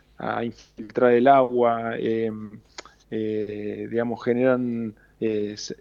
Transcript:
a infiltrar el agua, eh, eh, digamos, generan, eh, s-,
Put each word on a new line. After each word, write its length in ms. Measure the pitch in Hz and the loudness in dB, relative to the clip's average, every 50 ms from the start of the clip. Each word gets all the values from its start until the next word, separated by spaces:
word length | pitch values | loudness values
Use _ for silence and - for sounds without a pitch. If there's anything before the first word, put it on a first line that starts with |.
| _ _ _ | _ _ _
a 260 | - - - 110 110 117 | -10 -8 -6 -6 -4 -6
infiltrar 680 | 117 110 - - _ _ - 110 104 - - 127 123 120 | -6 -8 -12 -20 _ _ -16 -12 -6 0 2 4 6 6
el 140 | 120 123 | 6 8
agua, 680 | 139 139 135 131 120 123 123 120 117 117 113 113 113 113 - | 8 8 6 6 4 2 2 2 2 2 0 -4 -6 -6 -4
eh, 320 | - 113 113 113 113 110 107 107 107 104 104 - _ _ _ - - - _ _ _ - | -2 -2 -2 -2 -2 -4 -6 -8 -12 -14 -16 -18 _ _ _ -20 -20 -20 _ _ _ -8
eh, 760 | - 110 110 107 107 107 104 101 104 104 104 104 101 104 104 107 | -6 -4 -4 -2 -2 -4 -4 -6 -8 -8 -8 -8 -8 -8 -6 -4
digamos, 320 | 113 117 117 120 113 113 - | -2 -2 -2 -2 -4 -4 -2
generan, 720 | 123 120 120 127 131 127 123 127 120 117 117 117 110 104 _ _ _ _ - | 0 0 2 4 4 2 2 0 -4 -4 -4 -6 -8 -10 _ _ _ _ -4
eh, 320 | 113 110 107 104 104 104 104 | -4 -2 -2 -2 -4 -4 -8
s-, 220 | 104 - - - - | -10 -12 -12 -10 -6